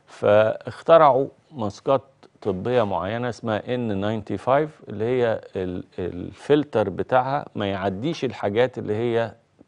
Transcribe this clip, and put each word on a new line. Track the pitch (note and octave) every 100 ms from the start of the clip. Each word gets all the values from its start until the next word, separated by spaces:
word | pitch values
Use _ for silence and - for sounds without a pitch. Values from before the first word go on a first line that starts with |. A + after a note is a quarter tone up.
| _
فاخترعوا | - A2 G#2 A2 A#2 - - - E3 D3+ B2+ C#3 - _
ماسكات | D#3 G#2+ - - C#3 - _ - _
طبية | A2 F#2 G#2+ B2
معينة | G#2 F2+ F#2 A#2 B2
اسمها | A2+ A#2 G#2 - B2
إن | A#2 G2
ناينتي | G#2 A2 G#2 G2+
فايف، | - C#3 D#3 - -
اللي | G2+ A2+
هي | B2+ A#2+ G2+ - G2+
ال-، | F2+ F2+ F#2 -
الفلتر | F2+ F2+ F2+ G2 - D3+ C#3+ A2+ G2+
بتاعها | F2 F#2+ B2+ B2+ C#3+ - -
ما | G2+
يعديش | G2 G2 F#2 C#3+ D#3+ C3
الحاجات | - G2+ G#2 B2+ A#2
اللي | G2+ G#2
هي | A#2+ A2+ A2+ - _ _